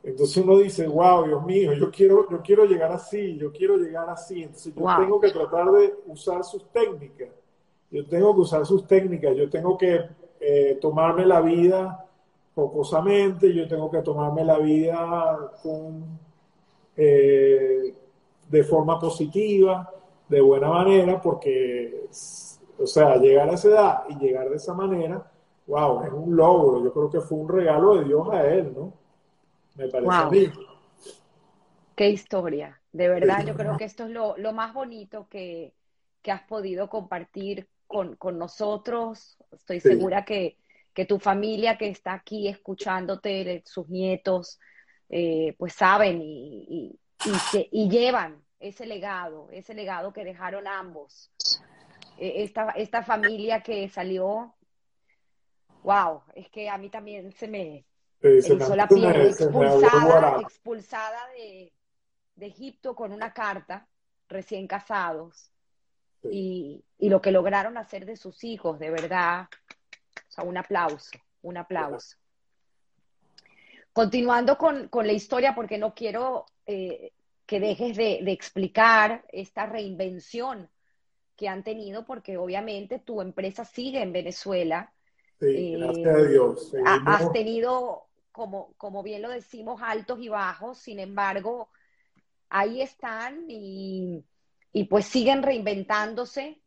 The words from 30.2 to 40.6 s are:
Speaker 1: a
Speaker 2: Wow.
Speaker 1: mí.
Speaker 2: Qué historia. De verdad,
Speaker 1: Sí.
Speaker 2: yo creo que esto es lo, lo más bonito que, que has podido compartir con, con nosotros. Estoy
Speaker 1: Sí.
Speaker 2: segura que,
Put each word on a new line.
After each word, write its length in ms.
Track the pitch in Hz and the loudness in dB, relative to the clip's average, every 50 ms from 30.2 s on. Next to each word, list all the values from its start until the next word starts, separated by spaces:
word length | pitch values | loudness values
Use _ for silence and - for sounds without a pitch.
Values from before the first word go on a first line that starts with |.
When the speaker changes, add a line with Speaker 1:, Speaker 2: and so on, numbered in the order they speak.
| 160 | 2
Speaker 1:
a 20 | |
Speaker 2:
Wow. 60 | 151 | 4
Speaker 1:
mí. 200 | 175 196 190 160 - - - - - _ _ _ _ _ - - - _ _ _ _ _ _ _ _ _ _ _ _ _ _ _ _ | 4 4 4 4 0 -12 -20 -20 -20 _ _ _ _ _ -20 -20 -20 _ _ _ _ _ _ _ _ _ _ _ _ _ _ _ _
Speaker 2:
Qué 140 | - 208 202 | 2 2 2
historia. 720 | 208 190 - _ - 190 175 165 151 147 151 147 - _ _ _ | 2 0 -6 _ -6 -4 -4 -4 -6 -6 -8 -12 -18 _ _ _
De 160 | - 160 180 | -6 0 0
verdad, 320 | 180 180 175 175 190 190 202 | 2 2 4 2 2 2 2
Speaker 1:
Sí. 80 | 208 | -2
Speaker 2:
yo 80 | 214 214 | -4 -6
creo 220 | - 208 - - | -6 -6 -6 -6
que 80 | - 220 | -6 -8
esto 180 | 208 - - 233 | -10 -12 -14 -14
es 60 | 220 | -12
lo, 260 | 233 233 220 208 - | -8 -6 -6 -6 -6
lo 140 | - 202 220 | -6 -8 -6
más 220 | 220 226 226 226 226 | -6 -6 -8 -8 -8
bonito 560 | 269 262 247 233 220 202 196 - 214 196 _ | -12 -12 -12 -14 -18 -20 _ -18 -18 -18 _
que, 440 | - 202 185 180 170 165 160 131 _ _ _ _ _ _ _ _ _ _ | -16 -16 -14 -12 -12 -14 -14 -16 _ _ _ _ _ _ _ _ _ _
que 100 | _ 214 | _ -8
has 100 | 196 185 | -8 -8
podido 480 | _ _ 220 214 196 196 180 180 202 202 | _ _ -10 -8 -6 -6 -6 -6 -8 -6
compartir 800 | - 220 185 185 185 175 170 _ _ 196 196 196 202 190 190 _ _ _ _ | -8 -10 -8 -8 -10 -10 -10 _ _ -12 -10 -8 -10 -10 -12 _ _ _ _
con, 300 | _ - 208 185 165 - | _ -6 -6 -6 -6 -10
con 200 | _ - 185 180 | _ -10 -8 -8
nosotros. 1000 | 165 175 185 - - 214 208 208 202 208 247 240 233 233 226 226 - _ _ _ _ _ _ | -8 -10 -12 -8 -6 -6 -6 -6 -6 _ -8 -6 -6 -6 -8 -10 -16 _ _ _ _ _ _
Estoy 280 | - _ _ - 185 175 | -20 _ _ -10 -10 2
Speaker 1:
Sí. 80 | - | 4
Speaker 2:
segura 380 | 135 120 - 185 190 185 202 196 | 4 4 4 0 -2 -2 -4 -4
que, 320 | - 214 196 180 165 _ _ | -4 -6 -6 -6 -6 _ _